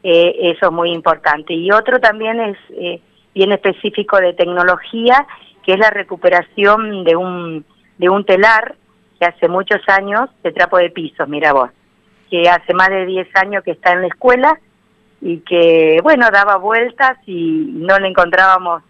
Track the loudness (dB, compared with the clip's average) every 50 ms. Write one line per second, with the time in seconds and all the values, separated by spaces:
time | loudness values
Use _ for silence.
0 | 2 2 2 4 4 2 0 -2 -4 -4 -2 -2 -2 -2 -2 -2 -4 -4 -4 -4
1 | -2 -2 -2 -2 -2 -2 -2 -2 -6 -8 -8 -6 -2 0 0 0 2 0 -2 2
2 | 2 0 0 0 -6 -6 -4 -4 -4 -6 -8 -12 _ _ -16 -12 -10 -10 -12 -12
3 | _ _ _ _ _ _ _ 0 0 0 0 0 -2 -4 -4 -4 -8 -6 -6 -6
4 | -4 0 0 2 2 0 0 -2 -2 -2 0 0 2 0 0 -2 -4 -12 -8 -2
5 | 2 2 2 2 2 -2 -16 -20 -20 _ _ _ _ -2 0 2 2 0 0 -2
6 | -10 _ -12 -2 0 2 2 2 -2 _ _ 0 2 2 2 2 0 -6 -10 -4
7 | 0 0 0 0 -2 -6 -8 -8 -10 -10 -12 -12 -14 _ _ _ _ _ _ -2
8 | 0 0 0 0 0 0 2 4 4 4 2 2 0 -6 -14 _ _ _ _ _
9 | _ _ _ _ -4 -4 -2 _ -2 0 0 -2 -2 -2 -4 -4 0 0 0 0
10 | 0 -2 -4 -4 -4 -4 _ _ _ -8 -2 -2 -2 2 2 2 2 0 -2 -8
11 | -10 -10 _ -8 -8 -6 -4 -2 0 2 2 2 0 -2 _ _ _ _ _ _
12 | _ _ _ _ _ _ -4 0 2 2 2 0 -2 -4 0 0 2 0 0 -2
13 | -4 -4 -6 -6 -6 _ -2 -2 -2 -2 -6 -6 -6 -6 -10 _ 0 0 0 0
14 | -2 -4 -6 _ 2 2 2 4 2 0 0 -2 _ _ _ _ _ _ _ _
15 | _ _ _ _ -8 -8 -8 -8 _ -2 0 2 4 4 4 4 4 4 2 2
16 | 4 2 2 4 2 2 4 2 2 2 0 0 0 -2 -2 -2 -2 -4 -2 -2
17 | -2 -2 -2 _ _ -12 -8 -4 -4 -2 -2 -2 -4 -6 -8 -8 -2 0 0 0
18 | 0 0 0 0 0 2 2 2 4 4 4 2 2 -2 -4 -6 _